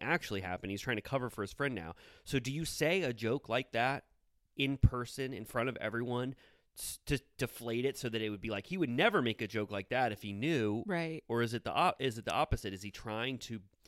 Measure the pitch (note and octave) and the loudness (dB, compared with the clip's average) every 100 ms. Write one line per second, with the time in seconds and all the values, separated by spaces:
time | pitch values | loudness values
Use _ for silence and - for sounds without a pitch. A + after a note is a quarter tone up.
0 | B2+ E3 - G2 F#2 F2+ G#2 G2 - A2+ | -2 -2 -2 -4 -2 -4 -4 -4 -2 -4
1 | - C3+ B2 - G2 - C#3 A2+ E2 - | -2 -2 -2 -4 -6 -2 -4 -2 -6 -12
2 | - - - C#3 B2 C#3+ D#3+ - D3+ F#3 | -16 -18 -2 -2 0 -2 -4 0 2 4
3 | D#3 A2+ A2 C#3 - A#2 C3 A2+ B2 C#3 | 2 0 0 0 0 -2 0 2 2 0
4 | - _ _ _ _ - C3+ C#3 - B2 | -6 _ _ _ _ -2 0 6 6 6
5 | A#2+ - C3 A#2 G#2+ B2 B2 A#2 A2 A2+ | -2 -4 -6 -6 -4 0 0 0 -2 -2
6 | A#2+ A#2+ C3 C3 - _ _ - - - | 0 0 -2 -6 -14 _ _ -12 -10 -8
7 | - C#3+ - - B2+ - A#2 A#2 C3 B2+ | -2 -2 -2 -4 -6 -4 -2 2 2 0
8 | B2 A2+ A2 G#2 A2 G2+ - F#3 D3 A#2+ | -2 0 0 -2 -2 -4 -2 0 2 4
9 | G#3 G#3 A#2+ A2 G#2+ A2 G#2 G2+ F#2+ B2 | 4 6 2 0 -2 0 0 -2 -2 2
10 | B2 G#2 G#2+ G2+ C#3 D3+ G#2+ G#2+ G3+ F3 | 2 0 -4 -2 2 4 4 2 0 -2
11 | E3 D#3+ - A#2 A#2+ A#2 - A2 F3 - | -2 -6 -2 2 2 0 -2 2 4 4
12 | C3 A2+ G#2+ F#2 D3+ C3 G#2 F#2+ G2+ - | 0 -2 -2 0 2 0 -2 -6 -8 -10
13 | A2 A2 B2 B2+ - A2+ G2 _ | -6 -4 -2 -4 -6 -8 -10 _